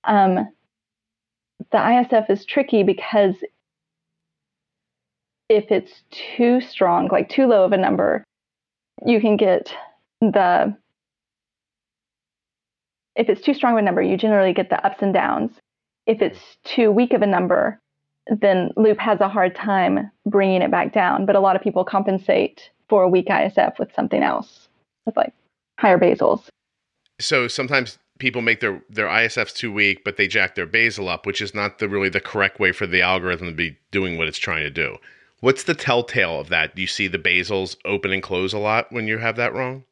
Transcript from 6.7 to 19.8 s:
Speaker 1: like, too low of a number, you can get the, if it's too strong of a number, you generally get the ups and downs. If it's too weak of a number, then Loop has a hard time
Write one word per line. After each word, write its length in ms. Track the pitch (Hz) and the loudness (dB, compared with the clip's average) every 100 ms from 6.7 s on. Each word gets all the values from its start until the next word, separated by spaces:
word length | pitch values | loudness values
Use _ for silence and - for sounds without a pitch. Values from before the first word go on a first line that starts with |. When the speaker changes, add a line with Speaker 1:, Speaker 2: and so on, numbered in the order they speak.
| - 185 175 - | 0 2 2 2
Speaker 1:
like, 180 | 185 - | 0 0
too 160 | - 262 | 2 4
low 160 | 214 | 6
of 60 | 185 | 4
a 40 | 196 | 2
number, 460 | 185 - - - - _ _ _ _ _ _ - | 2 0 0 -2 -6 _ _ _ _ _ _ -6
you 140 | - 226 | 0 2
can 160 | 214 208 | 2 2
get 360 | 202 180 - - - _ _ _ | 2 2 -2 -18 -20 _ _ _
the, 540 | 220 202 180 175 - 208 _ _ _ _ _ _ _ _ _ _ _ _ _ _ _ _ _ _ _ _ _ _ _ | 2 2 2 2 0 -4 _ _ _ _ _ _ _ _ _ _ _ _ _ _ _ _ _ _ _ _ _ _ _
if 140 | - 233 | -4 0
it's 120 | 208 | 0
too 120 | - | 0
strong 200 | 285 247 | 0 2
of 60 | 226 | 2
a 20 | |
number, 180 | 202 175 | 2 2
you 140 | 185 190 | 0 0
generally 360 | 220 208 190 | 2 4 4
get 160 | 185 180 | 0 -2
the 140 | 180 | -2
ups 160 | 196 - | -2 -2
and 120 | 196 | 0
downs. 380 | 190 - - 226 _ _ _ _ _ | 0 0 -2 -4 _ _ _ _ _
If 160 | - 220 | -2 0
it's 360 | 190 - - _ | 0 -4 -20 _
too 280 | - - 220 | -6 2 4
weak 220 | 208 247 | 4 2
of 80 | 220 | 2
a 60 | 202 | 2
number, 520 | 185 180 180 - 214 _ _ _ _ - | 0 2 2 0 -4 _ _ _ _ -6
then 420 | 214 202 185 175 | 0 2 2 0
Loop 240 | - 220 208 | 2 2 2
has 220 | 226 202 | 0 0
a 80 | 196 | 0
hard 260 | 202 185 | 0 -2
time 560 | 185 208 196 | -2 -2 0